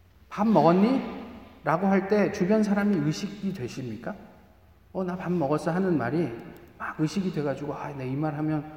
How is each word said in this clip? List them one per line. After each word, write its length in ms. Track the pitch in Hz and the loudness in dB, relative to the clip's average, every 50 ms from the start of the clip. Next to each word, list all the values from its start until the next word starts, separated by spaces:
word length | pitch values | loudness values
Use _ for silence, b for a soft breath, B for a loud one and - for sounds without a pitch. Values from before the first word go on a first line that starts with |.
| _ _ _ _ - - | _ _ _ _ -20 -10
"밥 160 | - - 208 | -4 0 2
먹었니?" 760 | 226 208 160 143 165 170 185 202 233 269 247 - - - - - - - - - - - - - | 4 6 8 8 8 8 8 6 6 4 2 0 -4 -8 -10 -12 -14 -16 -18 -20 -20 -20 -6 -2
라고 220 | 147 151 165 196 | 0 0 2 2
할 220 | 190 196 196 190 - | 2 2 2 2 2
때 240 | 214 208 196 160 - | 2 2 2 2 0
주변 300 | - 180 175 214 220 214 | 0 2 2 2 2 2
사람이 340 | 196 202 202 202 208 208 | 2 2 2 2 2 2
의식이 560 | 165 143 151 156 - - 196 - - - 196 175 | 2 2 0 -2 -2 -4 -8 -8 -6 -6 -6 -6
되십니까? 600 | - 123 113 - 139 131 120 107 - - 165 - - - - - - - - _ _ _ - - _ _ - - | -6 -8 -8 -8 -8 -8 -8 -8 -8 -8 -10 -10 -10 -14 -20 -20 -20 -20 -20 _ _ _ -20 -20 _ _ -10 -8
"어, 120 | 175 190 | -6 -4
나 120 | 175 180 | -4 -6
밥 160 | 180 - 160 180 | -6 -4 -2 0
먹었어." 380 | 175 147 135 151 147 - 175 165 | 0 2 2 0 0 0 0 0
하는 260 | 185 190 185 175 139 | 0 2 2 2 0
말이 340 | 117 120 135 170 170 131 113 - - - - - - - - - | 0 0 0 -2 -2 -2 -4 -8 -12 -14 -18 -20 -20 -20 -14 -12
막 200 | - - - - | -10 -8 -4 -4
의식이 340 | 156 156 - 208 180 185 160 | -4 -2 -2 -2 -4 -2 -2
돼가지고, 420 | 160 143 147 135 135 147 147 135 | -2 -2 -4 -4 -4 -6 -8 -8
"아, 140 | - - 147 143 | -8 -8 -10 -8
내 140 | 135 131 | -8 -6
이 100 | 127 135 | -4 -4
말 180 | 139 156 156 147 | -2 -2 -2 -2
하면, 280 | 147 156 156 156 151 143 B B | -2 -2 -2 -2 -2 -4 B B